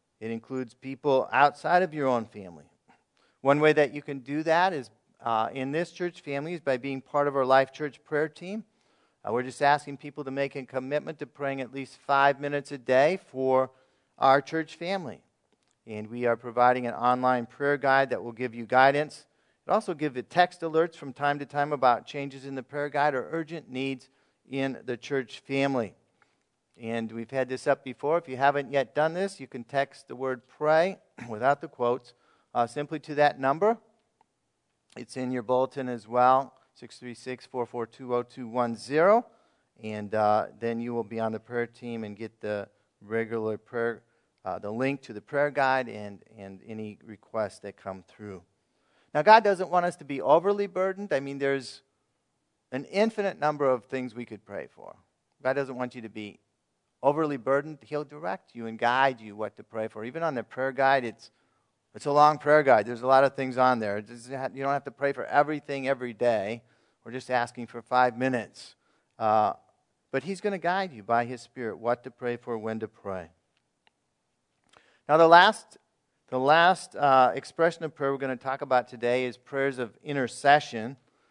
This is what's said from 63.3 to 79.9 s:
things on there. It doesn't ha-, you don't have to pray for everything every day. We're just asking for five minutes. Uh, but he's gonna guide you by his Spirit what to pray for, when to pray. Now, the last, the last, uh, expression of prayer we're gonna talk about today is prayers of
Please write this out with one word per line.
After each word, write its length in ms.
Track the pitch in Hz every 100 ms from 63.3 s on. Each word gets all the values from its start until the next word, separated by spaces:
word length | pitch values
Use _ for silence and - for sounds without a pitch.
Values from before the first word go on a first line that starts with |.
things 240 | 139 131 123
on 220 | 127 120
there. 180 | 107 101
It 80 | 107
doesn't 260 | 120 120
ha-, 180 | 135 127
you 80 | 131
don't 100 | 135
have 120 | 139
to 80 | 139
pray 200 | - 143
for 140 | 135 -
everything 640 | 131 147 151 - 139 131
every 240 | 131 123
day. 500 | 107 120 110 98 117 - _ _ _
We're 60 | 113
just 180 | 123 -
asking 380 | 123 117 - 117
for 160 | 120
five 340 | - 127 127 117
minutes. 600 | 131 123 107 - - _ _ _ _ -
Uh, 360 | 110 110 104 - _ _ _ _ _
but 100 | 135
he's 180 | 143 190
gonna 180 | 208 190
guide 340 | 170 190 190
you 100 | 120
by 220 | 101 117
his 160 | 120 123
Spirit 380 | - - 117 90
what 260 | 113 123
to 60 | 127
pray 240 | - 123 120
for, 200 | 123 113
when 220 | 110 110
to 80 | 110
pray. 440 | _ 101 92 87 _ _ _ _ _ _ _ _ _ _ _ _ _ _ _ _ _ -
Now, 80 | 156
the 100 | 165
last, 520 | 170 196 214 - - _ _ _ _ _
the 100 | 127
last, 560 | 135 160 175 185 -
uh, 380 | 101 139 131 127
expression 480 | 110 - - 165 165
of 140 | 160 -
prayer 160 | 139
we're 60 | 139
gonna 180 | 135 127
talk 260 | 135 135
about 240 | 135 127 113
today 380 | 123 120 123
is 120 | 127 117
prayers 440 | _ 139 135 127
of 180 | 117